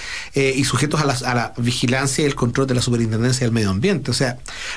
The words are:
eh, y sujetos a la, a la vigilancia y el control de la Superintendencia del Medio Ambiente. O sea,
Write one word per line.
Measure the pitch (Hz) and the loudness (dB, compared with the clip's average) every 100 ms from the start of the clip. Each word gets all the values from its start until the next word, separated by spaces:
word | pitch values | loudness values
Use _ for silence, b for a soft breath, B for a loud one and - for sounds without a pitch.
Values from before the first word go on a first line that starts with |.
| B B B | B B B
eh, | 139 135 135 | 0 2 2
y | |
sujetos | 139 127 147 151 | 0 0 0 0
a | 143 | 0
la, | |
a | 127 127 120 | 0 -2 -2
la | 110 - | -2 -2
vigilancia | 120 123 123 131 135 - | -2 0 0 0 0 2
y | 147 | 0
el | - | 2
control | 120 131 135 | 0 2 2
de | 123 | 2
la | |
Superintendencia | 123 120 113 110 120 127 120 | 2 2 2 2 2 2 2
del | |
Medio | 113 104 | 2 2
Ambiente. | 95 180 180 127 | 2 2 0 0
O | |
sea, | 120 131 127 - B B | 0 0 -2 -10 B B